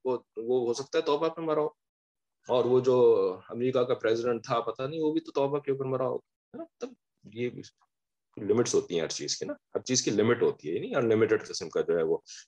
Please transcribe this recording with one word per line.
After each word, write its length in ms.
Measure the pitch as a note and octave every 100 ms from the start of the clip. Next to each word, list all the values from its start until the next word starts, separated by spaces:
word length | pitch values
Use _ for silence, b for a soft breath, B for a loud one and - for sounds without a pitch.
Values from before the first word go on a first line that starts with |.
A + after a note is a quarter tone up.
وہ، 140 | B2+ B2 _ -
وہ 300 | A2+ B2+ A#2
ہو 80 |
سکتا 240 | A#2 C3+ E3
ہے 40 |
توبہ 260 | D#3+ D3 D#3+
پہ 120 | D#3+
مرا 200 | D#3+ D3+
ہو، 60 | D3+ _ _ _ _ _ _ _ -
اور 160 | B2
وہ 160 | A#2+ B2+
جو 160 | B2+ B2+ A#2+ A2 F#2+ F#2 -
امریکہ 320 | A2+ B2+ B2+
کا 140 | B2
پریزیڈنٹ 500 | B2 A2 A2+ A#2+ A#2
تھا، 160 | A#2 A#2+
پتہ 220 | A#2 G#2+
نہیں، 180 | C3 E3
وہ 120 | D#3
بھی 80 | D#3+
تو 120 | D#3+
توبہ 260 | D3 C#3 C#3+
کے 120 | C#3+
اوپر 140 | C3+
مرا 240 | C3 C3 B2+
ہو، 80 | B2
ہے 400 | _ _ _ C4+
نا؟ 80 | E4 -
تب 100 | B3+ A#3+ _ _ G2
یہ 180 | G2+ B2 G#2+ - _ _ _ _ _ _ -
لمٹس 380 | G2+ A2 A2+
ہوتی 200 | G2 -
ہیں 80 | F2
ہر 60 | D#2
چیز 300 | - D2 -
کی 60 |
نا، 80 | - D4 _
ہر 60 | -
چیز 220 | - B2+
کی 80 | -
لمٹ 320 | G#2+ A2 A#2+
ہوتی 280 | D#2 - D2+
ہے، 40 |
یعنی 200 | F2+ A#3+
انلمیٹڈ 540 | F#3 A#2 A2 G#2 G#2+ -
قسم 200 | - E2+
کا 120 | F2
جو 180 | D#2+ E2+
ہے 40 |
وہ 140 | D#2+ E2 - B